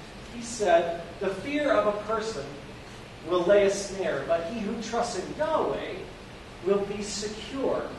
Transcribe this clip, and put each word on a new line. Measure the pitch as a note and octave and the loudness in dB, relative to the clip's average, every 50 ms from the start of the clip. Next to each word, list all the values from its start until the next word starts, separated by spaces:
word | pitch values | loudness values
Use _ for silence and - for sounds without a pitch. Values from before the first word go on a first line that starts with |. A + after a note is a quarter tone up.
| - - - - - - - | -14 -14 -14 -14 -14 -12 -10
He | A#3+ | -10
said, | - - - - G3+ F3+ E3+ E3+ E3+ E3+ E3+ - - - - - | -8 -8 -2 2 6 6 8 6 6 4 -2 -4 -8 -10 -8 -4
The | G3 F#3+ | -2 -2
fear | - - - C#4+ D4 D4 D4 C4 | -2 -2 -4 -2 0 2 4 4
of | G#3+ G#3 G3+ G#3 G3+ | 4 4 4 4 2
a | - | 0
person | - - A3 A3 G#3+ A3 A3 - C3+ - - - - - - - - - - - - - - - - D#3+ | -2 -2 -2 0 -2 -2 -4 -6 -6 -8 -10 -12 -12 -14 -14 -14 -14 -14 -14 -14 -16 -16 -16 -12 -4 0
will | F3+ F3+ | 0 2
lay | F3 F#3 G3+ G3+ G3 | 6 8 8 8 8
a | G3 | 6
snare, | F#3+ - - - G3 F#3+ F3+ D#3+ C#3 C#3 - | 4 2 -2 -4 -4 -2 -2 -2 -2 -2 2
but | D#3+ E3+ E3+ - | 2 2 2 2
he | - A#3+ A3+ | -2 -4 -2
who | G3 G3 A#3 - | -2 -2 -2 -4
trusts | - - A3+ A#3+ F4+ - F#4 F4+ | -4 -2 0 0 0 0 -2 -4
in | D#4+ D4 - | -4 -4 -2
Yahweh | - D4+ D#4+ D#4 - - - - - - - - - - - - - - - - - - - - - - | -2 0 2 2 2 2 2 0 -2 -4 -4 -6 -8 -8 -10 -12 -14 -14 -14 -14 -14 -14 -14 -14 -2 2
will | F#3 G3+ G3+ G3 | 4 4 4 2
be | G3+ G#3 G#3 | 0 -2 -4
secure. | G3+ - - - G#3+ G#3 - - - - C4+ C4+ B3+ E3+ D3+ - - - - | -4 -4 -4 -4 -4 -4 -6 -6 -8 -6 -4 -2 0 0 0 0 -2 -4 -8